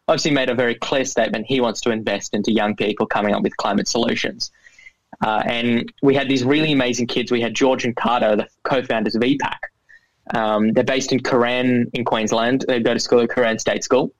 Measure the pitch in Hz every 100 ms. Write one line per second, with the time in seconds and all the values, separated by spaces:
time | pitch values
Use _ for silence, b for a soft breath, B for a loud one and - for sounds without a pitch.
0 | - 160 165 143 127 123 123 117 - 139
1 | 131 - 113 110 107 131 120 104 - 110
2 | 107 101 - 107 101 107 104 104 107 104
3 | 110 - 104 104 107 - 110 101 101 -
4 | 117 117 - - - B B B B B
5 | _ - 107 107 127 120 120 117 117 -
6 | 139 135 131 135 123 147 156 143 123 120
7 | 120 - 113 123 117 107 135 127 123 117
8 | 117 120 110 107 107 _ - 135 123 117
9 | 107 110 120 139 123 - - - b b
10 | b b - 117 110 107 110 110 127 135
11 | 135 131 127 127 120 123 127 123 120 123
12 | 117 117 107 113 117 131 131 123 113 117
13 | - 123 117 - 117 110 - 104 - 131
14 | 151 -